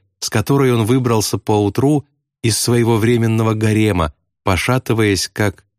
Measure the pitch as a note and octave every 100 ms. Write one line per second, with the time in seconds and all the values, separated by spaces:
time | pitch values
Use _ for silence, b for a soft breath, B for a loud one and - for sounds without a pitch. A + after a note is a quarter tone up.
0 | _ - - A2+ G#2+ C#3 C3 A#2+ G#2+ C3
1 | B2 A2 G2+ G2+ - G#2+ G#2 - C#3 D3+
2 | - _ _ _ A#2+ G#2+ - A#2+ A#2 A2+
3 | A2+ A#2+ A2+ A2 A2+ G#2+ A2 G#2+ G#2+ F2+
4 | D#2 - _ _ - F2+ - B2+ - A2+
5 | G#2+ F#2+ - - G#2 - _